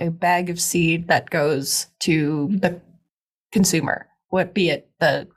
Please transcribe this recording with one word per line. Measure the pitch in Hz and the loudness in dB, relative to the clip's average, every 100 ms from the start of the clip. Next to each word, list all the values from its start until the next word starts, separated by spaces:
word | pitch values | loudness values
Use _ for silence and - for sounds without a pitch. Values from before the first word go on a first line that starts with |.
a | 170 | -2
bag | 165 175 175 180 | -2 0 0 0
of | 170 | -4
seed | - 175 165 170 170 | -2 0 2 0 0
that | 156 - | 0 0
goes | 165 147 139 139 - - - | 0 0 0 -2 -4 -6 -4
to | - 156 147 151 143 | 0 2 2 0 -2
the | 196 180 175 - _ _ _ _ _ _ | 0 0 -2 -14 _ _ _ _ _ _
consumer, | 208 185 165 - - - _ _ | 2 2 2 -2 -4 -8 _ _
what, | 185 180 | -2 -2
be | 202 170 | 0 0
it | 143 - - | 0 -6 0
the | 156 143 - | 0 0 -4